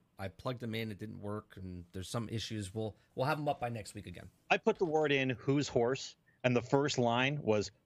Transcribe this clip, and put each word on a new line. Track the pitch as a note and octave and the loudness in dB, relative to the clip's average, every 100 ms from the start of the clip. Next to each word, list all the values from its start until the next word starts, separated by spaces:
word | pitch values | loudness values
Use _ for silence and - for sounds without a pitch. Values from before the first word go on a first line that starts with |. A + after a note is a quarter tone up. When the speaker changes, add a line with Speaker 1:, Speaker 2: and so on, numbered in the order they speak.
| _ - | _ -10
Speaker 1:
I | G2 | -10
plugged | - C3 A#2+ | -8 -6 -6
them | A#2 A2 | -4 -4
in. | A2 | -4
It | F#2+ | -6
didn't | G#2+ F#2+ | -10 -8
work, | G2+ G#2 - - | -6 -6 -8 -12
and | F#2 F2+ F2 | -10 -10 -10
there's | F#2+ F2+ | -10 -6
some | A#2+ A2 | -4 -4
issues. | A2 - G#2+ F#2+ G#2+ | -4 -6 -6 -6 -6
We'll, | A2 - _ - | -6 -8 _ -4
we'll | C3 | -2
have | D3+ | 0
them | D3 | -2
up | C#3 | -2
by | A#2+ | -2
next | A#2 F#2+ G#2+ | -6 -8 -12
week | G2 | -12
again. | F2+ - _ - | -12 -16 _ -2
Speaker 2:
I | G3 | 0
put | - G#3 | 2 2
the | F3 | 2
word | D#3 D3+ | 4 4
in, | C#3 C3 | 4 2
whose | A#2+ - C#3 C3+ | 0 2 2 4
horse? | B2+ A#2 C3+ - - _ _ B2+ | 2 2 2 -4 -14 _ _ 2
And | A#2+ | 2
the | |
first | A#2 C#3 C#3+ - | 4 4 4 2
line | A#2+ A#2+ C3 D3 | 4 4 2 0
was, | A2 G#2+ F#2+ - | 2 2 2 -6